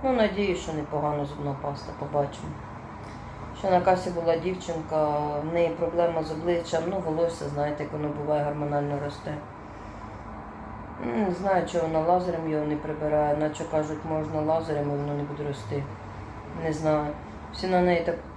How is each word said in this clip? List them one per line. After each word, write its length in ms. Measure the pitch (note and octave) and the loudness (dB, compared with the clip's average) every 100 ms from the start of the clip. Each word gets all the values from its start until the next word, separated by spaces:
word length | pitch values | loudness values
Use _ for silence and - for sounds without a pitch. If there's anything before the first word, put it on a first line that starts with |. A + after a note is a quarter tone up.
Ну, 100 | C4+ | 4
надіюсь, 460 | B3+ G#3 F#3+ G3+ E3+ | 4 4 4 2 2
що 140 | - | 0
непогана 520 | D#3 C#3+ D3+ D3 D3 C#3+ | -4 -2 0 2 0 -2
зубна 300 | C#3+ C#3+ C#3 | -2 -4 -2
паста, 300 | C#3+ C#3 - - | -4 -6 -8 -8
побачимо. 480 | C#3+ D3+ C#3+ - - D3 - - - - - - - - - - | -2 0 0 -2 -10 -8 -10 -12 -12 -12 -12 -12 -12 -10 -10 -4
Ще 120 | G3 | 4
на 100 | F3+ | 4
касі 280 | F3+ F3+ F#3 | 6 4 2
була 280 | E3+ E3 E3 | 0 2 2
дівчинка, 840 | F3+ F3+ - E3 D#3 D#3 D3+ D3 D3 D3 | 2 -2 -2 -4 0 2 4 2 0 -2
в 140 | D#3 | 0
неї 160 | E3+ E3+ | 4 2
проблема 540 | D#3+ E3+ E3+ E3+ E3 | 4 0 4 4 2
з 80 | D#3 | -2
обличчям, 520 | D#3 E3+ F3 E3 E3 E3+ | -2 0 0 2 -2 0
ну, 100 | F#3+ E3 | -2 0
волосся, 440 | D#3 E3+ E3 C#3+ | 2 2 0 -4
знаєте, 340 | C#3+ D3 D3 | 0 0 0
як 80 | D3 | -4
воно 160 | D3+ D3 | -4 -4
буває, 340 | D3 D3 D3+ | -2 0 2
гормонально 560 | D3 D3 D3 D3 C#3+ C#3+ D3 | 2 0 0 0 0 -2 -4
росте. 280 | C#3+ - D3+ D3 - - - - - - - - - - - - - - - | -6 -8 -8 -10 -14 -14 -14 -12 -12 -12 -12 -12 -12 -12 -12 -12 -12 -12 -6
М, 200 | B3 A#3 | -2 0
не 100 | G3+ | 2
знаю, 340 | F3+ F#3+ F#3+ E3+ | 2 2 2 4
чи 80 | F3 | 0
вона 200 | D#3+ D#3+ | 2 2
лазером 520 | D#3+ F3+ F3+ E3 D#3+ | 6 4 4 -2 0
його 140 | D3+ D3+ | 0 0
не 100 | D3+ | -2
прибирає, 640 | D#3 D3+ D3+ D3+ D3 D3 | -2 -2 2 4 4 4
наче 260 | D3+ D3+ D#3+ | 2 -2 -2
кажуть, 340 | D#3 D3+ D3+ D#3+ | 0 0 -4 -2
можна 320 | D#3 D3+ D#3 | -2 0 0
лазером, 420 | D3+ D#3+ D#3+ D3 | 2 2 2 0
і 60 | D3 | 0
воно 240 | C#3+ D3 | 0 0
не 100 | C#3+ | -2
буде 200 | C#3+ C#3+ D3 | -2 -4 -4
рости. 360 | C#3+ - D3 C#3 - - - - - - E3 | -4 -4 -4 -4 -8 -12 -12 -12 -12 -10 -4
Не 100 | E3 | -2
знаю. 340 | D#3 D#3 D3+ D3+ D3 - - - | 0 2 2 2 -4 -10 -12 -12
Всі 140 | - F#3 | -4 2
на 140 | F#3 | 6
неї 220 | F3+ E3+ E3 | 6 4 2
так 100 | E3+ - | -2 -4